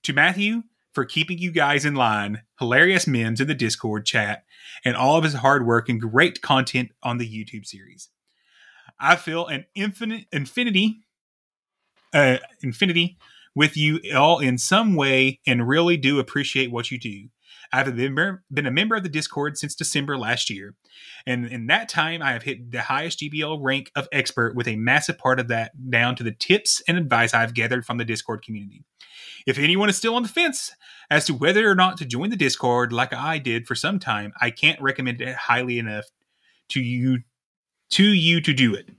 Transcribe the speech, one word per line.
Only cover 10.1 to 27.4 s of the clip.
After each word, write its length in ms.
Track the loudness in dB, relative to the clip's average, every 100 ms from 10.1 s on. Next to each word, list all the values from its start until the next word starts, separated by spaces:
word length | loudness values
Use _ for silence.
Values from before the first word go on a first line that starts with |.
| -8 -6
infinity, 680 | -6 -4 -2 0 2 2 -2 _ _ _ _ _ _ _ _ _ _ _
uh, 240 | 4 4 4 -4 _
infinity 580 | -8 0 2 2 0 -4 _ -20 _ 0
with 200 | 2 2
you 240 | 0 0 0
all 240 | 2 4 4
in 180 | 2 0
some 380 | 2 2 4
way 460 | 2 4 4 2 0 0
and 200 | 0 2
really 300 | 2 4 2
do 240 | 2 0
appreciate 500 | -2 -4 -2 -2 -2
what 220 | -4 -8
you 60 | -10
do. 300 | -10 -14 -18 _ _ -20 -4
I've 220 | -2 0 -2
been, 440 | -2 0 -2 -4 _
been 140 | -4 0
a 40 |
member 260 | 0 0 -2
of 60 |
the 60 | -4
Discord 480 | -6 -6 -6 -6 -6
since 180 | -10
December 440 | -6 -4 -2 -4 -4
last 320 | -2 -2 -2
year, 240 | -8 -14 _ _ -20 -20 -14 -4
and 200 | -4 -4
in 220 | -8 0
that 200 | 0 0
time 320 | -4 -2 -2
I 120 | -4
have 100 | -4
hit 280 | -6 -8 -8
the 120 | -8
highest 380 | -2 -2 -4 -8
G 100 | -8
B 100 | -6
L 180 | -4 -2
rank 320 | -2 -2 -4 -8
of 120 | -2
expert 420 | -2 -2 -2 -2
with 140 | -2 -4
a 80 | -2
massive 400 | 2 2 0 -2
part 240 | 0 0
of 80 | 0
that 420 | -2 -4 -8 -2
down 240 | 0 0 -2
to 60 |
the 100 | -6
tips 500 | -6 0 2 2 -2 0
and 120 | 0
advice 340 | 2 2 4
I've 220 | 2